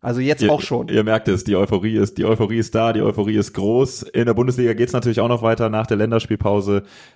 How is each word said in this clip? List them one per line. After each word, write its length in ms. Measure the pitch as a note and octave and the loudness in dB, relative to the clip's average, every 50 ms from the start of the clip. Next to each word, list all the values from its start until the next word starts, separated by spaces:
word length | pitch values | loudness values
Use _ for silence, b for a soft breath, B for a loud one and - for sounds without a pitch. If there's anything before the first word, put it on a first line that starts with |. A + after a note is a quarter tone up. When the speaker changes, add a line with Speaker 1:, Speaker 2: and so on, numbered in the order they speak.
Speaker 1:
Also 200 | - A#2+ A#2+ B2 | -4 -4 -4 -2
jetzt 220 | B2+ C3+ - - A2 | 0 0 0 2 2
Speaker 2:
Ihr, 100 | G#2 D3+ | 2 2
Speaker 1:
auch 80 | C#3+ | 0
schon. 280 | - - C3 A#2+ A2+ - | 0 -4 -4 -4 -4 0
Speaker 2:
ihr 140 | - A2+ G#2+ | 0 0 2
merkt 240 | G#2+ A2 A2 - | 2 0 0 2
es, 160 | - F#2+ F2+ - | 0 -2 0 0
die 140 | G#2+ G2+ | 0 2
Euphorie 400 | F#2 G2+ G2 A2 F#2+ F2+ A2 A2 | 2 2 2 0 -2 -2 0 0
ist, 200 | G#2 G2+ G2+ - | 0 0 0 -2
die 80 | - G#2 | -2 0
Euphorie 340 | G#2 A2 G#2+ A2+ G2 A2+ A#2 | 0 2 2 0 0 0 -2
ist 180 | G#2+ - - | -2 -2 0
da, 160 | A2+ A2+ A#2 A2+ | 0 0 2 0
die 100 | G#2+ G#2 | 0 0
Euphorie 340 | G#2+ G#2 G#2+ G2+ G#2 A2 | 0 0 0 -2 0 0
ist 180 | G#2+ G2+ - - | 0 -2 -2 -4
groß. 480 | - F#2+ G#2 A#2 B2 C3+ C3 - - - | -4 -2 0 2 2 2 0 -2 -10 -14
In 220 | - - - A#2 | -6 -2 0 2
der 80 | A#2 A2+ | 2 2
Bundesliga 380 | G#2 B2 C3 B2+ B2+ B2 A#2+ A2 | 2 2 0 0 0 0 0 2
geht's 180 | G#2+ B2 B2 - | 2 0 0 0
natürlich 280 | B2+ A2 A#2+ A2+ A#2 | -2 -2 0 0 0
auch 80 | A2 A#2 | 0 0
noch 140 | A#2+ A2+ A2 | 0 0 2
weiter 260 | A2+ A2+ G#2+ A#2+ A2 | 0 0 2 0 -2
nach 200 | A2 A2 A2 - | 0 -2 -2 -2
der 80 | A#2 | 0
Länderspielpause, 880 | G#2 G#2 A2 A#2 A2+ G#2+ - A2 G#2 - G#2 G2+ G#2 F#2+ G2+ G2+ G2+ G2 B B B B B B | 0 0 0 0 -2 0 -2 -4 -2 0 0 0 0 0 0 0 0 -2 B B B B B B